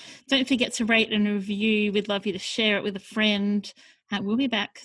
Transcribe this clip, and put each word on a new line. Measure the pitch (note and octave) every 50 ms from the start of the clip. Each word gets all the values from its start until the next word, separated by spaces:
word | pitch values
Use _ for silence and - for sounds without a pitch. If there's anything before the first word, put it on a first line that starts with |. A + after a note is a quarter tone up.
| - - - - - -
Don't | C4+ C4 B3+
forget | - C#4 A#3 B3 A3+ -
to | - A#3
rate | G#3 A3+ A3+ A3 A3 G#3+
and | G#3 G#3
review. | G#3 G#3 G3+ F#3+ G3+ G3+ G3 G#3+ A3 G#3+ G#3 G#3 G#3 F#3+
We'd | G#3+ F#3+ G#3
love | G3+ G3 -
you | G#3+ E3+
to | F#3+
share | - - - - A3 G#3+ G#3
it | G3 -
with | G#3 G3
a | G3
friend. | - - - A3 G#3+ G#3+ G#3 G3+ G3+ G3+ G#3 G#3 G3 - - _ - - - _ _ - G#3
Uh, | G3 G3
we'll | G3 A3
be | A#3+ C#4 B3
back | A#3 G#3 G#3 - - -